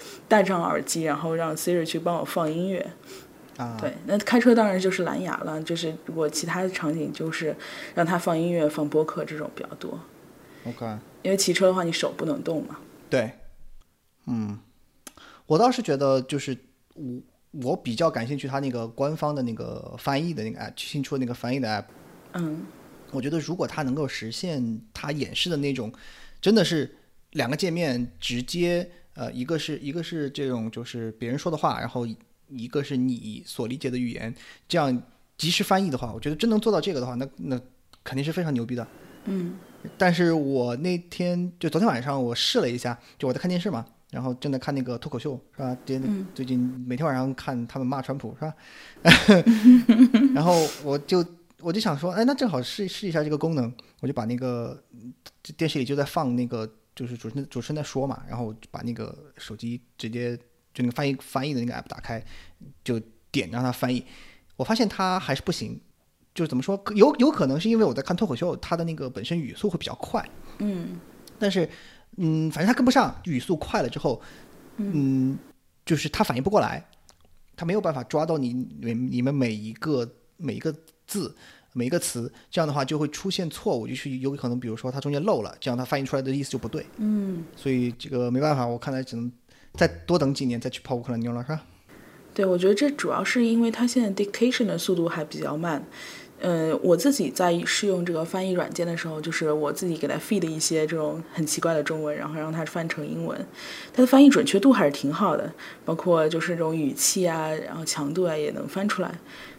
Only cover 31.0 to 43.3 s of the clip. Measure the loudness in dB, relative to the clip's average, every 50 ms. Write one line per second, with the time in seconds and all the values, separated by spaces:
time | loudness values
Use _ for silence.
31 | -6 -8 -8 -6 -6 -4 -4 -4 -2 -4 -2 0 0 0 0 -2 -4 -6 -4 -4
32 | -4 -4 -6 -10 -14 _ _ _ _ _ -12 -10 -10 -4 -2 -2 -2 0 0 0
33 | 0 0 0 -2 -6 -10 -12 -12 -12 -12 -8 -8 -6 -6 -6 -6 -4 -4 -2 -2
34 | -2 -4 -4 -6 -8 -8 -10 -10 -14 -20 -20 -20 _ -2 0 2 2 2 2 0
35 | -2 -8 _ _ _ _ _ -6 -2 0 0 0 2 2 2 2 2 0 -2 -4
36 | -4 -6 -8 -6 -4 -4 -2 0 2 2 2 4 4 2 2 2 2 0 -2 -2
37 | -4 -4 -4 -6 -6 -8 -8 -10 -6 -4 -4 -4 -6 -10 -18 _ _ _ -20 _
38 | _ -8 -6 -4 -4 -2 -2 -2 -2 0 0 -2 -2 -2 -4 -6 -6 -8 -14 -20
39 | -20 -20 -20 -12 -6 -4 -4 -2 -2 -4 -6 -10 -16 -20 -20 -16 -16 -16 -2 2
40 | 2 4 4 4 4 4 4 2 2 2 2 2 2 0 -2 -2 -2 -2 -2 -2
41 | -4 -8 -6 -2 -2 0 0 0 -2 -4 -6 -4 -4 -2 2 2 2 2 2 0
42 | -2 -2 -2 0 -2 -2 -2 0 -2 2 2 2 2 2 0 -2 -2 -4 -6 -6
43 | -10 -18 -10 -4 -2 -2